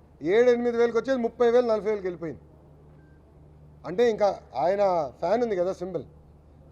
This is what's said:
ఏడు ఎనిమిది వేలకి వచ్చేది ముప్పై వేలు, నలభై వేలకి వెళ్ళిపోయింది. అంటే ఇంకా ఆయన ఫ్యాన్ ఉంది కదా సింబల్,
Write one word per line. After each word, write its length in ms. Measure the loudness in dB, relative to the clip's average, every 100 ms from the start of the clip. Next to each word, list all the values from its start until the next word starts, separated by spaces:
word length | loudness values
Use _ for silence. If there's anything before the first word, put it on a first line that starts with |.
| -20 -8
ఏడు 280 | 0 4 4
ఎనిమిది 260 | 2 0 0
వేలకి 200 | 0 0
వచ్చేది 240 | -2 -2
ముప్పై 300 | -2 0 2
వేలు, 160 | 4 2
నలభై 240 | 0 -2
వేలకి 160 | -4 -6
వెళ్ళిపోయింది. 340 | -8 -10 -12 -18 -20 -20 -20 -20 -20 -20 -20 -20 -20 -20 -20 -20 -18 -6
అంటే 240 | 0 2
ఇంకా 280 | 2 0 0 -8 -2
ఆయన 560 | 0 2 2 0 -2 -4
ఫ్యాన్ 240 | -2 0
ఉంది 140 | 0 -2
కదా 160 | -2
సింబల్, 320 | -4 -8 -10 -12 -20 -20 -20 -20 -20 -20